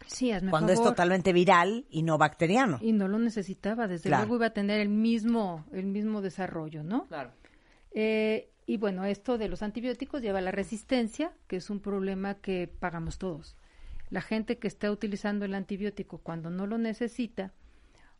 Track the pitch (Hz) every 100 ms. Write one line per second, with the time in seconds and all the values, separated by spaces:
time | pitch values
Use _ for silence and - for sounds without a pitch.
0 | - - 254 196 190 160 214 233 233 226
1 | 175 185 180 175 180 180 180 233 - 160
2 | 160 151 151 - 165 220 262 123 226 220
3 | 190 214 233 220 180 185 196 226 220 175
4 | 156 147 214 240 226 208 202 214 208 208
5 | 226 233 220 233 196 165 156 190 196 202
6 | 214 214 190 - 185 165 156 156 156 233
7 | - 160 123 - - _ _ _ - -
8 | 220 220 220 214 - _ - 233 208 185
9 | 196 202 - 240 208 185 214 226 247 240
10 | 277 294 226 196 185 196 185 214 - 254
11 | 226 - 330 - - 185 - 202 202 196
12 | 190 190 202 202 - 185 175 - 180 170
13 | 165 - 190 156 - - - - - -
14 | - 190 - 220 220 233 196 - 208 208
15 | 214 196 208 208 202 196 190 196 208 202
16 | - 165 - 165 160 180 202 226 226 208
17 | 233 - 226 - 190 - - - - -
18 | - -